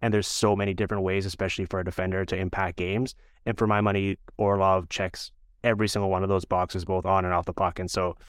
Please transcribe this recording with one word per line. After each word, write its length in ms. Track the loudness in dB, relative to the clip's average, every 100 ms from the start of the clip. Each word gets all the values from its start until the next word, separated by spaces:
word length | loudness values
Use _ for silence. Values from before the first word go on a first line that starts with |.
And 80 | 0
there's 160 | 2 0
so 280 | 2 2 4
many 180 | 0
different 300 | 0 -2 0
ways, 240 | 0 0 -2
especially 380 | -4 -4 -4 -4
for 140 | -4
a 60 | -4
defender, 400 | -4 -2 -2 -2
to 100 | -2
impact 420 | -2 -2 -4 -2
games. 360 | -4 -2 -4 -8 -20 _ -6
And 100 | 0
for 120 | 2
my 140 | 2
money, 360 | 2 2 0 -4 -8 -2
Orlov 520 | 2 4 4 2 0
checks 420 | -4 -4 -6 -14 _ -20 _
every 240 | 0 2 2
single 220 | 2 2
one 140 | 2
of 60 | 2
those 140 | 0
boxes, 420 | 2 0 0 -4 -2
both 200 | 0 2
on 180 | 2
and 100 | 2
off 120 | 0 0
the 80 |
puck. 240 | -2 -2 -2
And 120 | -4
so 280 | -2 -2 -4